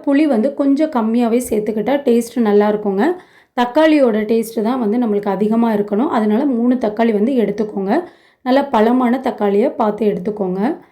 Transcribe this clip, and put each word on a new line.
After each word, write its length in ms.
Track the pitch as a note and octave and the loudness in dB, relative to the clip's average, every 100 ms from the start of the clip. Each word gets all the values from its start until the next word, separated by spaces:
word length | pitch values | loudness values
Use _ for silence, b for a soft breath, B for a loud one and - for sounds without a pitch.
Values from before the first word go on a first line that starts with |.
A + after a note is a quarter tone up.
| - | 0
புளி 180 | C#4 D#4 | 0 2
வந்து 260 | A3+ C4 | 2 0
கொஞ்சம் 360 | - C#4 C#4 D#4 | 0 0 0 0
கம்மியாவே 480 | B3+ A3 A#3 A#3 A#3 B3+ | -2 -2 0 0 0 0
சேர்த்துக்கிட்டா 440 | G#3+ G#3 G#3+ A3 C#4 C#4 | -2 -2 -4 -2 -2 2
டேஸ்ட் 320 | A#3 A#3 B3+ A3 | 0 0 -2 2
நல்லா 240 | G3+ G#3 | 2 2
இருக்குங்க. 320 | G#3 G#3 F#3+ C#4 F4+ B B B - | 0 -2 0 0 -2 B B B -4
தக்காளியோட 580 | A#3+ D4+ D#4+ D4+ B3 G#3+ G#3+ | -2 2 4 4 4 2 0
டேஸ்ட் 280 | A3+ A3 A#3 | -2 -2 -4
தான் 180 | G#3+ B3+ | -2 -2
வந்து 180 | G#3 A#3+ | -2 0
நம்மளுக்கு 320 | A#3 G3+ G3+ F#3+ | 0 -2 -2 -2
அதிகமா 380 | G#3+ A3+ A#3 | 0 2 2
இருக்கணும். 340 | G#3 G3+ G3+ C#4+ | 0 -2 -2 0
அதனால 380 | A#3+ G#3+ G#3+ D4 | 0 0 2 0
மூணு 300 | A#3 A#3+ B3+ | 0 0 0
தக்காளி 380 | G#3+ G#3+ A#3 | -2 0 2
வந்து 200 | G#3 A3 | 2 2
எடுத்துக்கோங்க. 580 | C4 B3 G3+ G#3 G3+ F#3+ C#4+ F4 B B B | 2 0 -2 -6 -4 -2 -2 -2 B B B
நல்ல 240 | B3+ C4+ - | 0 0 2
பழமான 540 | A3+ A3+ B3+ B3 B3+ | 2 2 2 0 0
தக்காளியை 460 | B3 A3 G#3 G3+ C4+ | -2 -2 0 2 0
பார்த்து 360 | - G#3+ G#3 G#3+ | 0 -2 0 -2
எடுத்துக்கோங்க. 720 | F3+ G#3 G#3 F#3 F#3 A#3 F4 b | -2 -6 -4 -4 -2 -4 -4 b